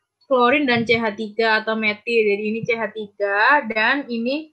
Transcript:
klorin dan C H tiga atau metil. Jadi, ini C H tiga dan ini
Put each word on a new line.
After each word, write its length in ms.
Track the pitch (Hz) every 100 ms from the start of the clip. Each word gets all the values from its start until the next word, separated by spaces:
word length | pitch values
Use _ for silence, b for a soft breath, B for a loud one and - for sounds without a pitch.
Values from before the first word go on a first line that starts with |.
| _ _ -
klorin 400 | 254 240 294 277
dan 240 | 233 226
C 80 | 233
H 80 | 226 202
tiga 460 | 220 208 226 220
atau 160 | 220 220
metil. 560 | 214 208 - 233 214
Jadi, 100 | 202 214
ini 160 | 226 226
C 80 |
H 240 | 226 214 220
tiga 640 | 208 - 202 202 233 294 226
dan 400 | 220 226 277 247
ini 400 | 233 233 294 311